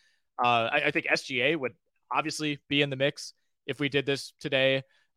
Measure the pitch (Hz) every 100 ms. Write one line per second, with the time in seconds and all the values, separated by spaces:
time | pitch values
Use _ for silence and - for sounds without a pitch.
0 | _ _ _ - 123 120 113 147 147 160
1 | - 160 - 127 131 160 127 - _ _
2 | _ 131 151 147 151 147 _ 143 143 131
3 | 139 - - - _ _ - 131 143 143
4 | 135 139 - - 147 135 131 135 135 _
5 | _